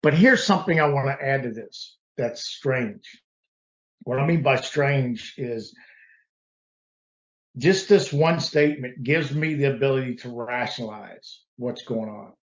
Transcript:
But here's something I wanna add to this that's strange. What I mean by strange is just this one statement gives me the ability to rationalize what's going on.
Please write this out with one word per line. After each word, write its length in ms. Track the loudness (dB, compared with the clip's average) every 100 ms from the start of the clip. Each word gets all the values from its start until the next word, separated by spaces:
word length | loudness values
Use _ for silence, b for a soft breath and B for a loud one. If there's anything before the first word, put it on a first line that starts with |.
But 120 | 2
here's 300 | 6 6 6
something 360 | 2 0 2 2
I 80 | 2
wanna 280 | 2 -2 -2
add 220 | -2 -2
to 80 | -2
this 480 | -10 -14 -16 -20 _ _ -6
that's 280 | -6 -4
strange. 760 | -12 -6 -2 0 -2 -6 -18 -20 _ _ _ _ _ _ _ _
What 140 | -6 -2
I 80 | 2
mean 160 | 2
by 140 | 4 2
strange 800 | 0 0 2 2 0 -4 -8 -10
is 380 | -6 -6 -10 -18 b b b b b _ _ _ _ _ _ _ _ _ _ _ _ 0
just 300 | 2 2 6
this 240 | 4 4
one 260 | 2 4 2
statement 600 | 0 2 2 2 -8 -8
gives 320 | 0 0 0
me 200 | -2 -2
the 200 | 0 0
ability 420 | 2 0 0 -2 -8
to 140 | -10
rationalize 1120 | -10 -6 -4 -6 -6 -10 -12 -16 -20 -20 -20 _ _
what's 260 | -8 -8
going 240 | -6 -6 -6
on. 240 | -10 -18 _